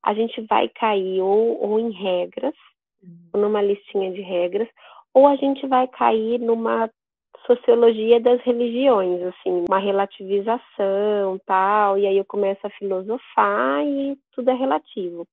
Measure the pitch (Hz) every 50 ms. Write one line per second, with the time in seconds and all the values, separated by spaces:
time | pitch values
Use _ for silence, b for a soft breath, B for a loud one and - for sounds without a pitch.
0 | - - 208 214 226 226 - - 220 220 208 214 233 226 _ - 233 220 214 196
1 | 185 190 185 185 185 190 196 214 226 233 226 - - 202 214 220 233 233 208 180
2 | 196 190 180 180 180 180 - - - 294 320 _ _ _ _ _ _ _ _ _
3 | 196 180 170 170 170 170 - 202 208 208 214 208 202 202 202 202 _ - - 202
4 | 190 190 180 190 196 180 190 175 175 175 180 202 233 226 B B B B B B
5 | B B _ 262 269 285 285 269 285 277 277 269 - 269 262 254 254 254 - -
6 | 240 240 226 220 220 220 233 247 240 226 226 226 226 226 226 226 226 220 _ _
7 | _ _ _ _ _ _ _ - _ - 240 240 - - 233 233 233 233 226 220
8 | 220 226 233 233 226 247 247 247 - 240 240 233 240 233 233 247 269 277 240 202
9 | 190 180 180 175 180 180 180 - - 190 180 180 170 175 190 190 196 202 196 196
10 | 196 196 - - 202 190 196 202 196 220 226 247 - _ _ - 202 196 196 196
11 | 208 214 208 202 196 190 185 196 _ - 196 190 190 196 208 208 202 202 196 196
12 | 202 196 196 196 196 _ - 208 202 196 196 - - 202 - - 202 196 190 185
13 | 185 208 220 269 - - - - 214 202 202 214 247 262 277 285 294 294 285 277
14 | 277 277 277 269 _ _ _ - 240 262 254 247 262 269 254 302 _ _ - 226
15 | 185 175 170 170 170 _